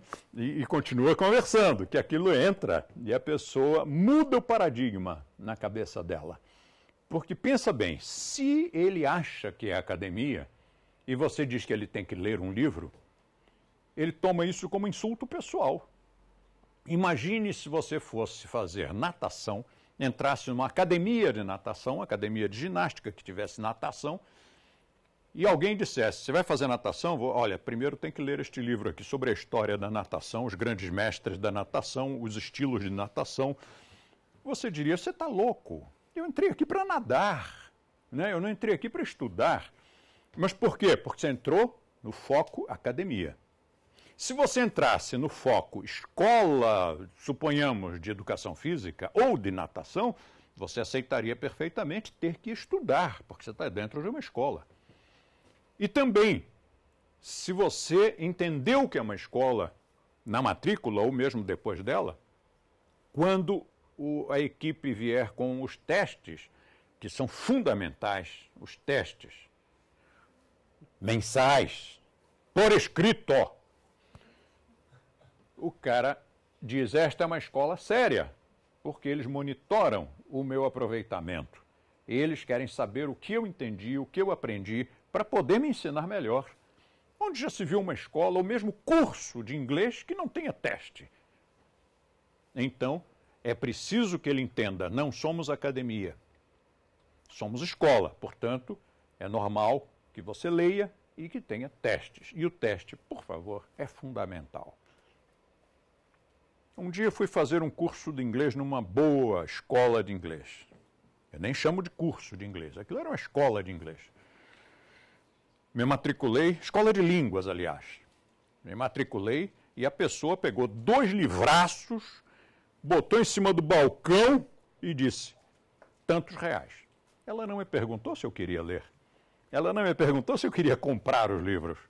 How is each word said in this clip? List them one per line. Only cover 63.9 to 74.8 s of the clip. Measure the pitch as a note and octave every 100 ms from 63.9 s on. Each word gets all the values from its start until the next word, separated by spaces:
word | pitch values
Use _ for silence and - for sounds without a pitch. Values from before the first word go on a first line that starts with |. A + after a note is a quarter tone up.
| -
o, | D3 D3 -
a | C#3
equipe | C#3+ - D#3 C#3+ C#3
vier | G#2 A#2 A#2+ A2+
com | - B2+ B2+
os | C3 -
testes, | - F3 F#3 - - D#2+ - _ _ _ _ _
que | G#2
são | - C3
fundamentais, | - - C4 F3 G#2 F2 - G#2 G2 F2 - - -
os | - -
testes | - C#3 - - - - - _ _ _ _ _ _ _ _ _ _ _ _ _ _ -
mensais, | G2 A2+ - C3 C3 C#3+ E2+ - - - _ _ _ _ _
por | F3+ G#3+
escrito, | G#3 - - G3+ - - C3+ G2 - _ _ _ _ _ - _ _ _ _ _ _